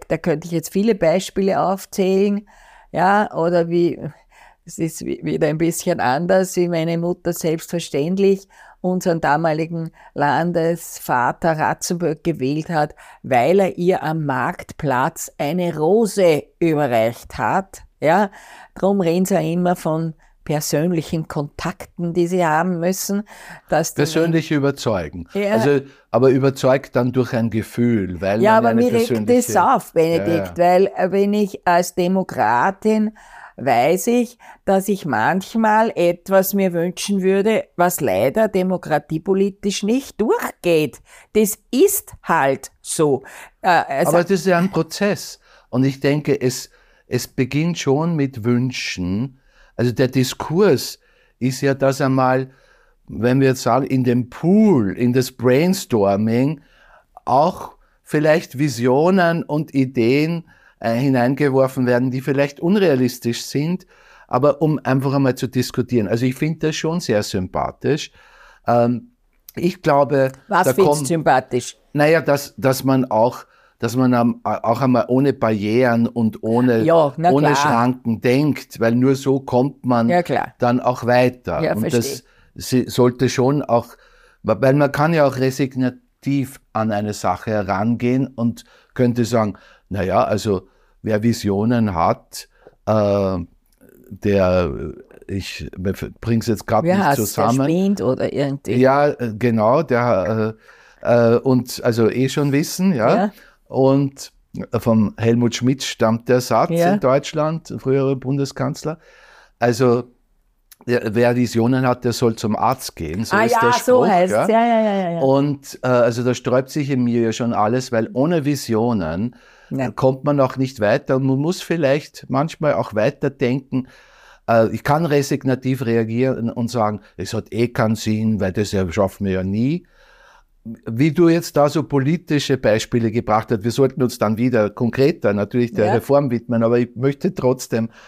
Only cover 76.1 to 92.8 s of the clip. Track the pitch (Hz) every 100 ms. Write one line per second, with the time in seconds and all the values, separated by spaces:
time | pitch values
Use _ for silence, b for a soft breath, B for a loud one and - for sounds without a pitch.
76.1 | 117 113 - 110 117 127 113 113 165 147
77.1 | 135 160 135 147 139 147 117 123 127 117
78.1 | 110 123 127 151 123 - - 113 120 127
79.1 | 135 135 135 135 123 139 - 123 120 117
80.1 | 175 175 127 - - 123 123 120 127 117
81.1 | 123 127 127 - 80 160 104 110 120 113
82.1 | - b b b - - 127 - - 123
83.1 | - 127 - 127 147 - 120 - - b
84.1 | b b b 107 104 135 143 143 143 156
85.1 | 165 143 123 131 131 135 127 127 127 _
86.1 | _ - 139 127 - _ 110 110 104 107
87.1 | 101 101 90 - 107 98 95 110 117 120
88.1 | 131 135 - 117 117 b b b - 123
89.1 | 120 113 117 107 95 B B - 101 92
90.1 | 98 - 104 107 95 b b b b 107
91.1 | 107 113 113 101 98 113 120 110 85 90
92.1 | - _ - - b b b